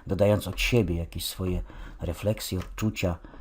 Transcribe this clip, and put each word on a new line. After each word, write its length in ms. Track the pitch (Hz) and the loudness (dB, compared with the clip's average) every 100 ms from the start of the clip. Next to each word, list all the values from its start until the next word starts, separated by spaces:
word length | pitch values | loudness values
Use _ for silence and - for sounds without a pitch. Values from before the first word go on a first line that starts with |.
| - | -4
dodając 400 | 95 104 104 - | 4 6 6 2
od 120 | - | -2
siebie 360 | - 123 87 85 | 4 4 4 0
jakieś 300 | 82 90 - | -2 -6 -6
swoje 380 | - 92 90 - - - - | -2 -2 0 -4 -10 -14 -6
refleksje, 580 | 80 80 101 107 - 92 | -6 0 0 0 -2 -4
odczucia, 600 | - - 107 - 92 85 - - | -4 -2 0 2 0 -2 -6 -14